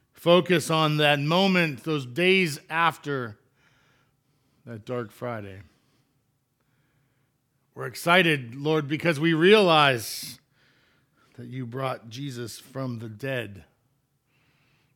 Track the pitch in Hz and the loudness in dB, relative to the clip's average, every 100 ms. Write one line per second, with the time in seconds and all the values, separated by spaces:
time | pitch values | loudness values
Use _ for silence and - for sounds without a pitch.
0 | _ _ 165 175 170 170 - 160 156 151 | _ _ 4 4 4 0 2 0 2 2
1 | 151 147 147 175 196 185 165 123 160 151 | 2 2 2 2 2 2 0 -4 -6 -6
2 | 123 123 180 190 170 143 - 160 170 151 | -6 -2 2 2 2 -4 -6 -2 0 -2
3 | 147 139 117 107 _ _ _ _ _ _ | -6 -6 -8 -12 _ _ _ _ _ _
4 | _ _ _ _ _ _ 123 113 104 123 | _ _ _ _ _ _ -18 -16 -8 -8
5 | 110 - 123 113 101 95 - _ _ _ | -8 -10 -10 -10 -12 -16 -20 _ _ _
6 | _ _ _ _ _ _ _ _ _ _ | _ _ _ _ _ _ _ _ _ _
7 | _ _ _ _ _ _ _ - 131 - | _ _ _ _ _ _ _ -12 -12 -6
8 | 170 180 165 147 120 131 147 156 139 151 | 2 4 4 0 -4 -6 -2 -2 -2 -2
9 | 165 143 165 160 175 220 185 156 143 120 | -2 0 2 4 6 6 6 6 6 2
10 | 104 - - - _ _ _ _ _ _ | -4 -10 -12 -16 _ _ _ _ _ _
11 | _ _ _ - 120 127 120 123 135 127 | _ _ _ -20 -14 -12 -10 -6 -6 -6
12 | 113 113 143 120 117 - - 135 131 117 | -10 -12 -10 -8 -10 -12 -14 -8 -6 -8
13 | 117 107 135 131 107 98 - _ _ _ | -10 -10 -6 -6 -8 -14 -20 _ _ _
14 | _ _ _ _ _ _ _ _ _ | _ _ _ _ _ _ _ _ _